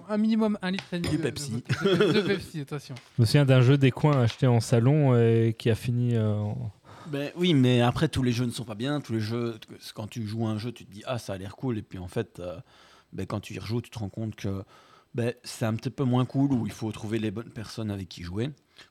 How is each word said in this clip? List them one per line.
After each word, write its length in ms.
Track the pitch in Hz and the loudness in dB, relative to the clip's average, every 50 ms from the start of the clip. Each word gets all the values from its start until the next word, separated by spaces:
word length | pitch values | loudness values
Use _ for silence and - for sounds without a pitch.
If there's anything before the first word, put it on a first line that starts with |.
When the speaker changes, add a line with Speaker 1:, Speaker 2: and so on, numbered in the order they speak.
| - 190 | -6 -4
Speaker 1:
un 80 | 214 208 | -2 0
minimum 400 | 214 220 226 220 220 214 208 - | 2 2 4 4 2 2 0 -2
un 100 | - 185 | -2 -4
litre 140 | 185 196 - - | -4 -4 -6 -6
et 80 | - 175 | -6 -4
demi 140 | 175 - 156 | -2 -2 0
Speaker 2:
De 40 | 151 | 0
Speaker 1:
de, 60 | 160 | 0
Speaker 2:
Pepsi. 400 | 135 - 147 147 143 107 120 - - - - - | -2 -4 -6 -6 -6 -6 -6 -4 -2 -2 0 2
Speaker 1:
de, 120 | 196 185 | 2 4
de, 160 | 170 214 180 | 4 4 4
de 100 | 147 214 | 4 2
Pepsi, 380 | 190 185 196 190 - - - 160 | 2 0 -2 -4 -6 -8 -10 -10
attention. 360 | 139 - 156 143 - - 135 113 - - _ - | -10 -8 -10 -10 -10 -12 -16 -16 -16 -6 _ 2
Speaker 3:
Je 40 | |
me 40 | 120 | 4
souviens 200 | 107 - 147 147 | 4 6 6 6
d'un 160 | 131 135 127 | 6 6 8
jeu 160 | 123 120 143 143 | 8 8 6 6
des 140 | 135 131 | 6 4
coins 300 | - - - 151 147 135 | 4 4 2 2 4 4
acheté 260 | 120 110 - - - 127 | 4 2 2 2 2 4
en 120 | 123 117 | 4 4
salon 560 | 110 - - 117 113 131 147 156 147 135 123 | 4 2 2 4 4 4 4 4 4 4 4
et 400 | 120 117 113 113 113 113 113 113 - | 6 6 6 6 4 4 2 0 0
qui 120 | - 120 | 0 0
a 60 | 113 | 0
fini, 400 | - - 127 120 120 123 120 120 | 0 0 -2 -2 0 0 0 0
euh, 200 | 113 110 107 104 | 0 0 0 0
en 360 | 104 104 104 107 123 120 110 - _ _ - - - - 170 | -2 -2 -4 -6 -6 -8 -10 -12 _ _ -20 -20 -20 -14 -10
Speaker 2:
Ben 240 | 147 139 143 143 - 170 | -8 -6 -6 -6 -4 0
oui, 160 | 175 185 165 | 2 4 6
mais 260 | 139 127 127 127 123 | 6 6 6 6 4
après, 300 | 120 120 120 - 160 151 | 4 4 2 2 0 0
tous 140 | - 139 131 | 0 0 0
les 100 | 123 120 | 0 0
jeux 120 | 113 127 | 0 -2
ne 60 | 120 | -2
sont 140 | 117 - 117 | -4 -6 -10
pas 100 | 104 107 | -10 -8
bien. 240 | 101 117 139 147 147 | -6 -4 -4 -4 -4
Tous 140 | 127 - 113 | -4 -4 -4
les 80 | 110 | -4
jeux, 360 | 107 104 117 120 120 117 113 107 - - - - - - - | -2 -2 -4 -4 -4 -4 -6 -8 -14 -20 -20 -20 -18 -16 -12
quand 120 | - 110 104 | -12 -12 -10
tu 200 | - 120 110 104 | -8 -8 -8 -6
joues 180 | 107 113 117 | -4 -4 -2
à 40 | 110 | -2
un 80 | 110 107 | -2 -4
jeu, 160 | 107 123 117 | -6 -8 -10
tu 120 | - - | -12 -16
te 60 | - | -20
dis, « 120 | 82 101 113 - | -20 -14 -10 -8
Ah, 120 | 131 117 | -8 -8
ça 140 | - - 98 | -8 -8 -10
a 40 | 92 | -10
l'air 180 | 92 95 - | -10 -12 -12
cool. » 220 | - - 131 120 104 | -8 -6 -6 -4 -6
Et 20 | |
puis 180 | 101 - - 95 | -6 -10 -12 -12
en 100 | 90 90 | -12 -8
fait, 320 | - 120 113 - - - | -6 -6 -8 -8 -10 -12
euh, 180 | 87 90 85 - - _ _ - - - - - _ _ - | -12 -10 -12 -12 -14 _ _ -20 -20 -20 -20 -20 _ _ -12
ben, 120 | - 95 | -10 -8
quand 140 | - - 104 | -6 -8 -8
tu 140 | 92 - 107 | -8 -10 -12
y 60 | 101 | -12
rejoues, 200 | 95 95 113 120 | -8 -6 -6 -6
tu 100 | 117 - | -6 -8
te 80 | - 113 | -8 -10
rends 120 | 101 95 | -8 -8
compte 260 | - - 113 110 101 | -8 -8 -8 -8 -8
que, 300 | - - 104 98 95 95 - - - - _ _ _ _ _ - | -8 -8 -6 -6 -8 -10 -14 -18 -20 -20 _ _ _ _ _ -6
ben, 180 | - 117 120 120 - - | -4 -4 -4 -4 -6 -12
c'est 200 | - - - 131 | -16 -8 -6 -4
un 80 | 110 110 | -4 -4
petit 140 | 110 - 127 | -4 -6 -6
peu 140 | - - 143 | -6 -2 -2
moins 220 | 123 120 123 127 | 0 2 2 0
cool 260 | 120 - 135 139 143 | 0 0 0 2 2
ou 140 | 135 120 107 | 2 0 -2
il 80 | 104 101 | -4 -6
faut 180 | - 113 110 | -6 -8 -8
trouver 280 | 104 - - 104 110 113 | -6 -8 -6 -6 -4 -4
les 120 | 107 110 | -4 -4
bonnes 200 | 98 107 117 - | -6 -6 -10 -12
personnes 400 | - 127 107 - - - 113 107 | -12 -14 -14 -12 -10 -8 -6 -6
avec 180 | 101 98 95 87 | -6 -6 -8 -12
qui 140 | - - 87 | -12 -14 -12
jouer. 260 | 85 87 104 117 147 143 - _ _ _ - - - | -8 -6 -6 -6 -6 -8 -12 _ _ _ -20 -20 -20